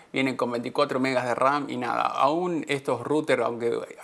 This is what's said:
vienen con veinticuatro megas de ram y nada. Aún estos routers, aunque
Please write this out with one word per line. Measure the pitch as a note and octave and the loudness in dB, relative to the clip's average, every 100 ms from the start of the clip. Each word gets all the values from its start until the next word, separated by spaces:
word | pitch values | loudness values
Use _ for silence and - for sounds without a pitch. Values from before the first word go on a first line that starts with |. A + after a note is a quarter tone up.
| - | -8
vienen | C3+ C3+ A#2+ | -2 0 0
con | A#2+ | -2
veinticuatro | A#2+ B2 - C#3+ C3+ | -2 -4 0 0 2
megas | C3 C3 B2 | 2 0 0
de | |
ram | A#2 C3 D3 C#3+ | 2 2 2 -2
y | B2 | -4
nada. | B2 A#2 | -2 0
Aún | - - C3+ E3 F3+ E3 - | 0 2 2 2 0 -2 -2
estos | C#3 C#3 A#2+ | -4 -2 -2
routers, | A#2+ D3 D3+ B2+ | 0 0 2 2
aunque | A#2+ A#2+ A#2 A2+ - - | 2 0 -2 -2 -6 -8